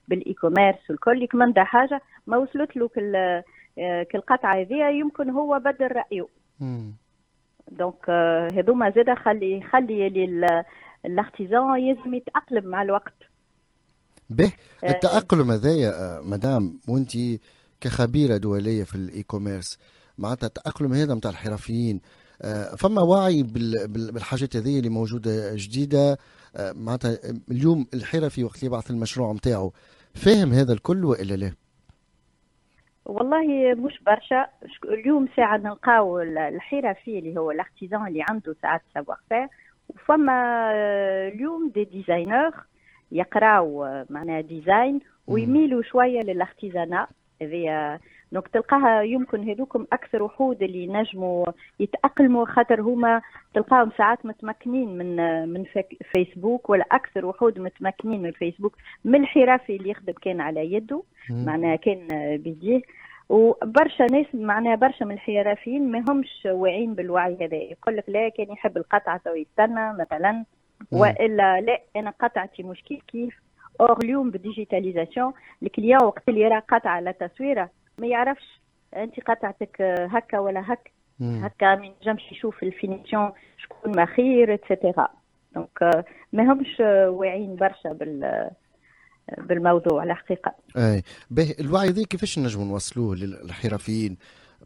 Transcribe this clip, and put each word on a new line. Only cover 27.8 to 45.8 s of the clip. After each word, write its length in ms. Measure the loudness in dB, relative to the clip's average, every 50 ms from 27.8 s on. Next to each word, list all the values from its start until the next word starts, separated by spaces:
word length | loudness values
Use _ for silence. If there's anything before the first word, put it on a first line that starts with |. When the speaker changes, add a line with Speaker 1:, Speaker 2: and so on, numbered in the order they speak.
| 0 -4 -6
Speaker 2:
الحرفي 500 | -8 -8 -4 -2 -2 -2 -2 -4 -4 -6
وقت 120 | -6 -6
اللي 100 | -6 -6
يبعث 240 | -4 -4 -6 -6 -6
المشروع 420 | -6 -6 -4 -6 -4 -4 -4 -4 -4
متاعه 380 | -4 -2 -2 -2 0 -2 -4 -6 _ _ _ _ _ _ _ -8
فاهم 380 | 0 4 6 6 6 6 4 4
هذا 200 | 4 4 4 2
الكل 320 | -2 0 -2 -2 0 2
وإلا 300 | 0 0 0 -2 -4 -4
لا؟ 180 | -4 -4 -6 -8 -10 _ _ _ _ _ _ _ _ _ _ _ _ _ _ _ _ _ _ _ _ _ _ _ _ _ _ _ _ -14
Speaker 1:
والله 680 | -8 -4 -4 0 0 2 2 2 2 2 2 4 2 2
مش 280 | 0 -2 -6 -6 -2 2
برشا. 400 | 2 2 2 2 0 0 0 0 -2 _ _ -20
شك-، 180 | -20 -20 -14 -8
اليوم 440 | -4 0 2 4 6 6 4 4 2 2
ساعة 200 | 2 4 4 4
نلقاو 640 | 2 0 -4 -8 -2 4 6 6 6 6 4 2 -2
ال-، 180 | -2 -2 -2 -2
الحرفي 800 | -2 -2 -4 -6 -8 -4 -4 -2 -2 -2 -4 -4 -8 -10 -10 -8
اللي 220 | -8 -6 -6 -4
هو 100 | -4 -2
الارتيزان 560 | -2 -4 -6 -8 _ -16 -12 -8 -6 -6 -6
اللي 180 | -4 -6 -6 -4 -4
عنده 260 | -4 -6 -6 -10 -12 -6 -4
ساعات 200 | -2 -2 -4 _ _ -10
سافوار 240 | -8 -8 -8 -10 -10 _ -4
فير، 200 | -2 -2 -2 -4 _ _ _ _ _ _ _ -20
وفما، 840 | -20 -8 0 2 4 4 4 4 2 2 2 0 0 0 0 0 0
آه، 540 | 0 0 0 0 0 0 0 -2 -2 -4 -6
اليوم 420 | -6 -6 -8 -6 -6 -4 -6 -4 -2
دي 100 | -4 -4
ديزاينر 720 | -4 -6 -10 -4 -2 -2 -2 0 0 0 0 0 0 -4 -8 -20 _ _ _ _ _ _ _ _ -8 -4
يقراو، 720 | -4 -4 0 2 4 6 6 6 6 4 2 -2 -6 -6
آه، 220 | -6 -6 -8 -10 -10
معناها 300 | -10 -10 -8 -6 -6 -6
design 540 | -6 -8 -10 -6 2 4 4 4 4 2 0
Speaker 2:
مم. 60 | -4 -6 _ _ _ -8
Speaker 1:
ويميلوا 560 | -4 -2 -2 0 2 2 4 4 2 2 -2